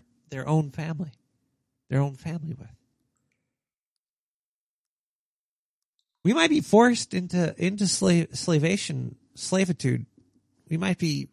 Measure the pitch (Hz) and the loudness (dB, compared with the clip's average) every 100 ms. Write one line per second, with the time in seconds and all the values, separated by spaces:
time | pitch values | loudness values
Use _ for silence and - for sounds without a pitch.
0 | _ _ _ 135 131 156 147 - 156 156 | _ _ _ -10 0 0 0 -8 -8 -8
1 | 160 - _ _ _ _ _ _ _ 135 | -10 -12 _ _ _ _ _ _ _ -2
2 | 139 131 165 165 151 120 117 - _ _ | -2 -4 -10 -8 -8 -12 -14 -20 _ _
3 | _ _ _ _ _ _ _ _ _ _ | _ _ _ _ _ _ _ _ _ _
4 | _ _ _ _ _ _ _ _ _ _ | _ _ _ _ _ _ _ _ _ _
5 | _ _ _ _ _ _ _ _ _ _ | _ _ _ _ _ _ _ _ _ _
6 | _ _ 175 165 - 302 - 208 240 233 | _ _ 0 2 2 2 4 6 6 4
7 | - 185 180 180 165 - 170 202 190 - | -4 -6 -2 0 0 0 -4 0 -2 2
8 | 190 170 160 - - 160 160 202 - 139 | 4 4 2 -6 0 2 2 -2 -4 -6
9 | 123 - _ - - 185 190 - 131 123 | -8 -12 _ -14 -2 0 0 0 0 -2
10 | - _ _ _ _ _ _ 160 190 175 | -6 _ _ _ _ _ _ -4 -2 -2
11 | 165 143 139 | -2 -2 -8